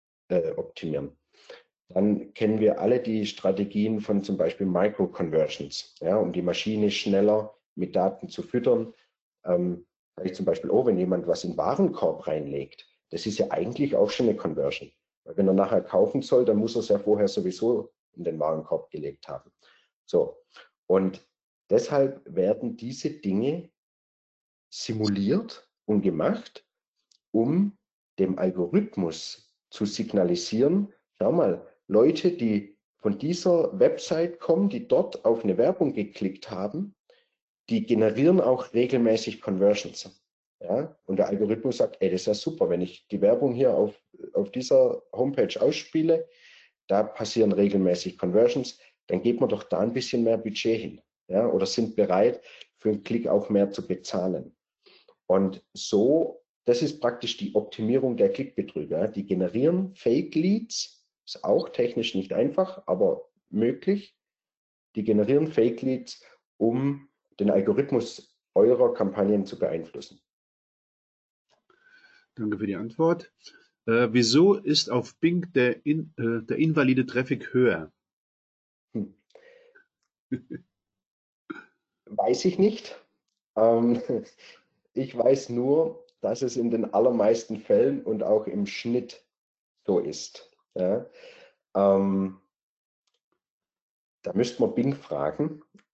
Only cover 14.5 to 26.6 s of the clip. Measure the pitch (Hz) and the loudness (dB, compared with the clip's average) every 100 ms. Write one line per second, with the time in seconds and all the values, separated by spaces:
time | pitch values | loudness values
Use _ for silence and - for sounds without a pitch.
14.5 | 76 71 - - _ _ _ - 95 95 | -4 -4 -4 -12 _ _ _ -8 0 2
15.5 | 95 95 101 - 92 - - - 123 120 | 4 2 0 0 2 2 0 2 4 4
16.5 | 104 113 120 - 101 104 104 98 - 92 | 2 0 -2 0 0 2 2 2 0 -4
17.5 | 90 113 117 - _ _ - 87 80 76 | -2 0 0 -4 _ _ -10 -6 -2 -2
18.5 | 80 78 80 - 76 73 - - 69 - | -2 -4 -6 -6 -10 -10 -12 -14 -16 -16
19.5 | _ _ _ _ _ - - - - _ | _ _ _ _ _ -2 0 0 -4 _
20.5 | - - _ - 95 95 - _ _ _ | -20 -20 _ 0 2 2 -4 _ _ _
21.5 | _ - 117 - 143 139 - - 85 95 | _ 0 0 2 2 0 -2 -6 0 0
22.5 | - 120 - 120 - 147 - 101 98 131 | 0 -4 -8 -10 -6 -8 -6 -2 0 -2
23.5 | 175 175 _ _ _ _ _ _ _ _ | -4 -8 _ _ _ _ _ _ _ _
24.5 | _ _ - - 110 107 98 98 185 233 | _ _ -12 -8 -2 -2 0 0 0 -2
25.5 | - _ _ - 104 95 80 117 233 - | -12 _ _ -2 0 0 0 -2 -2 -8
26.5 | - | -20